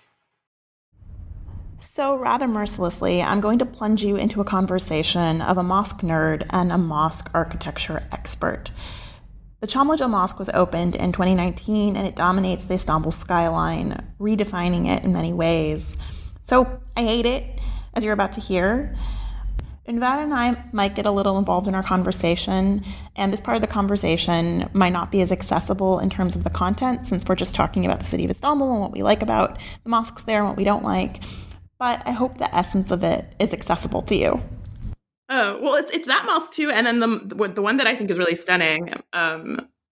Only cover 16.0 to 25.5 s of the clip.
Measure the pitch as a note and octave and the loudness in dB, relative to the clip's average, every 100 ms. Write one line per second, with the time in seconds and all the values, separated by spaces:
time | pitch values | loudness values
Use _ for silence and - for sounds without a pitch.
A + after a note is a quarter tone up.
16 | - - - - - B3+ B3 - - - | -6 -10 -12 -12 2 4 4 0 -8 -2
17 | A#3 A#3 A#3 C4 - - - - - - | 0 2 2 0 -6 -6 -4 -6 -6 -4
18 | G#3+ G#3 G3 A3 - F#3 F#3 A#3+ C#4+ - | 0 2 0 -2 -2 2 4 2 -2 -4
19 | - - - - - - - - - A#3 | -4 -4 -6 -6 -6 -6 -6 -12 -4 0
20 | B3 C#4 D4+ C4+ A#3+ A#3+ - G#3+ G3 G3+ | 2 0 0 0 2 0 -4 0 0 2
21 | G#3 G3+ G3 F#3+ G3 F3+ G3 F#3+ F#3+ F#3 | 2 2 2 2 2 2 2 0 2 2
22 | F3+ F3+ E3+ E3+ - F#3+ G3 G3+ G3 F#3+ | 2 2 2 2 2 2 2 2 -2 -10
23 | - - G3 G#3 - A3+ G#3+ G#3 G3 G3+ | -12 -2 -2 -2 0 0 0 0 2 2
24 | E3+ E3 - E3+ E3+ E3+ - G3 F3+ F3+ | 2 2 2 2 2 0 0 2 2 2
25 | E3+ G3 F#3 F#3 - | 0 2 2 2 0